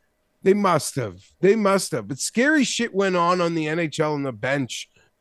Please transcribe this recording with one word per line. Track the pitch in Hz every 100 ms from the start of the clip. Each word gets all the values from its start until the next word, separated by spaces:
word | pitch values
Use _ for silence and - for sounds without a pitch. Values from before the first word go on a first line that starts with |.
| _ _ _ _
They | -
must | 208 196 165 - -
have. | 110 90 - _
They | 180 220
must | 202 196 -
have. | 143 101
But | 135
scary | - - 269 311 247
shit | - 233
went | 190 196 180
on | 170 180
on | 170 165
the | 156
N | 160
H | 165 -
L | 151
on | 147
the | 139
bench | 110 127 139 131 - - _ _ _